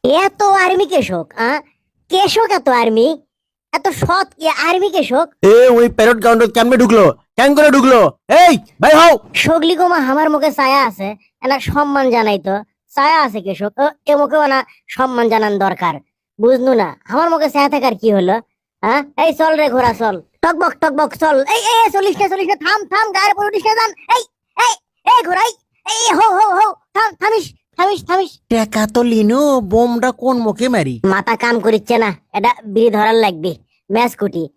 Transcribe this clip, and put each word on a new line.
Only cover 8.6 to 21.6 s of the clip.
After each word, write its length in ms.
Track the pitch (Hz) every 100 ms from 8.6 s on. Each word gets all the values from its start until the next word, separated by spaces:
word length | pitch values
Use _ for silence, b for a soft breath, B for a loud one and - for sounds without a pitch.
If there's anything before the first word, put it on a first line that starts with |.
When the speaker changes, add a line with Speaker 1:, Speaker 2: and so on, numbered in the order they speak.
| - _
Speaker 2:
ভাই 120 | 269
হও। 180 | 311 339 262 -
Speaker 1:
সগলি 400 | - - 330 330 339
কমা 220 | 359 349 262
আমার 180 | 277 311
মুখে 200 | 302 302
ছায়া 280 | - 269 277 254
আছে, 220 | 190 196 208 _ _
এনার 180 | 254 269
সম্মান 460 | - 294 294 277 262
জানাই 280 | 233 214 202
তো। 160 | 175 196 208 _ _
ছায়া 260 | - 285 320
আছে 180 | 277 208
কেশক, 320 | 185 165 208 233
ও, 80 | 294 - -
এ 60 | 285
মুখে 200 | 285 302
ওনা 220 | 294 269 - b _
সম্মান 380 | - 262 247 233
জানান 300 | 226 214 202
দরকার। 360 | 196 180 175 151 _ _ _ -
বুঝনু 340 | 226 254 254
না, 140 | 240 180 -
আমার 260 | - 247 339
মুখে 180 | 330 302
ছায়া 180 | 285 285
থাকার 260 | 285 262
কি 140 | 208 220
হলো? 240 | 202 180 220 _ _ _ _
হ্যাঁ? 180 | 202 269 285 -
এই 160 | 320
চল 200 | 311 320 311
রে 100 | 294
ঘোড়া 240 | 254 247
চল। 220 | 208 226 185 _ _
টকবক, 300 | 330 330 339
টকবক 380 | - 320 277 302 -
চল। 200 | 311 277
এই, 200 | 277 453